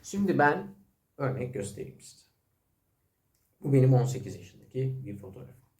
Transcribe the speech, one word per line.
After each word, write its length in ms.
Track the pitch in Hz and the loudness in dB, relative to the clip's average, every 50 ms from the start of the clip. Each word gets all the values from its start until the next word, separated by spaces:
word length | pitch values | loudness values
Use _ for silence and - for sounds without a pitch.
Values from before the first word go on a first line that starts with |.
| - | -16
Şimdi 360 | - - 196 202 185 151 135 | -8 -2 0 2 2 4 6
ben 360 | 143 147 156 185 196 - - _ _ _ _ _ _ _ _ | 6 4 4 2 -4 -10 -14 _ _ _ _ _ _ _ _
örnek 380 | - 117 123 131 131 123 - - | -6 -4 -4 -4 -4 -6 -6 -6
göstereyim 460 | 107 98 98 - - - - - - | -8 -8 -8 -10 -12 -14 -14 -16 -20
size. 220 | - - - _ _ _ _ _ _ _ _ _ _ _ _ _ _ _ _ _ _ _ _ _ _ _ _ _ _ _ _ _ - | -20 -20 -20 _ _ _ _ _ _ _ _ _ _ _ _ _ _ _ _ _ _ _ _ _ _ _ _ _ _ _ _ _ -2
Bu 100 | 143 135 | 2 4
benim 220 | 135 127 131 131 | 6 6 6 6
on 100 | 127 - | 6 4
sekiz 320 | - - 98 - 98 - | 2 -4 -6 -10 -12 -14
yaşındaki 680 | - - - - - - _ - 127 131 131 131 131 - | -14 -16 -20 -20 -20 -20 _ -8 -6 -4 -4 -6 -8 -10
bir 100 | 101 101 | -12 -14
fotoğrafım. 460 | 98 - 95 95 127 - - - _ _ _ _ _ | -14 -14 -16 -18 -18 -20 -20 -20 _ _ _ _ _